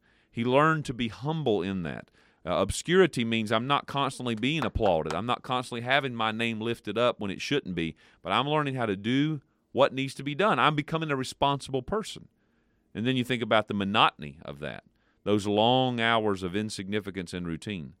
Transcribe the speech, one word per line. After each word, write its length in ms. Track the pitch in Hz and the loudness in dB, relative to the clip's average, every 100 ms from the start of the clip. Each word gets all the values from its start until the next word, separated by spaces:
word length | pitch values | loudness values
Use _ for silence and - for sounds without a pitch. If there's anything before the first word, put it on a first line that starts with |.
| _ _ _ | _ _ _
He 140 | - 117 | -4 2
learned 400 | 131 156 156 - | 4 4 2 -2
to 80 | |
be 160 | 120 117 | -4 -4
humble 520 | - 135 160 135 104 | -4 -4 -2 2 2
in 220 | 90 95 | 2 -2
that. 260 | 80 58 - _ _ _ | -4 -8 -12 _ _ _
Uh, 100 | - | -2
obscurity 680 | 85 98 - - 180 175 - | 0 0 -2 2 4 4 2
means 280 | 113 113 107 | 0 0 2
I'm 160 | 113 127 | 0 2
not 180 | 143 - | -2 0
constantly 480 | 139 131 - 123 | -2 -2 -2 -4
being 320 | 113 123 160 117 | -2 0 0 0
applauded. 480 | - 107 82 78 | 2 4 4 2
I'm 140 | 80 117 | -2 -2
not 160 | 123 | -2
constantly 380 | - 127 123 120 | -2 -4 -4 -6
having 340 | 120 139 139 117 | 0 2 2 0
my 160 | 110 | -2
name 280 | 110 117 110 | 0 -2 -2
lifted 380 | 113 113 - 104 | -2 -4 -4 2
up 220 | 120 - | 2 2
when 100 | 104 | -4
it 100 | - | -4
shouldn't 360 | - 139 - 85 | -2 -2 -2 -2
be, 200 | 85 - - _ | -4 -4 -18 _
but 80 | 82 | -2
I'm 160 | 104 139 | 0 2
learning 260 | 151 143 | 0 0
how 140 | 131 117 | -2 -2
to 80 | 98 | -2
do 460 | 107 131 151 151 - _ _ | 0 2 2 -2 -8 _ _
what 200 | 110 139 | 2 2
needs 220 | 127 135 - | 2 -8 -8
to 80 | |
be 100 | 139 | -6
done. 240 | 143 208 147 | 0 2 4
I'm 180 | 131 151 | 4 2
becoming 360 | 147 165 160 | -2 -4 -2
a 40 | 139 | -2
responsible 680 | 127 - 143 143 - 131 | -4 0 2 2 -2 -6
person. 460 | 123 214 - - - _ _ _ _ _ _ - | -4 -4 -6 -12 -18 _ _ _ _ _ _ -4
And 100 | 117 | 0
then 100 | 131 | 0
you 80 | |
think 200 | 120 123 | 0 -2
about 240 | 110 110 107 | 4 4 4
the 80 | 104 | 0
monotony 640 | 98 110 147 - 73 76 | 0 4 4 2 -12 -14
of 140 | - 71 | -14 -10
that, 240 | 73 50 - _ _ _ | -10 -10 -16 _ _ _
those 220 | 101 104 101 | 0 0 2
long 560 | 104 113 127 127 123 | 2 4 4 2 0
hours 400 | 113 117 107 95 | 2 2 2 -2
of 140 | 92 95 | -2 -4
insignificance 760 | 107 - 95 104 98 95 87 | -4 -6 -4 -4 -4 -8 -8
and 140 | 90 87 | -8 -6
routine. 480 | 80 - 98 67 - | -6 -8 -10 -10 -18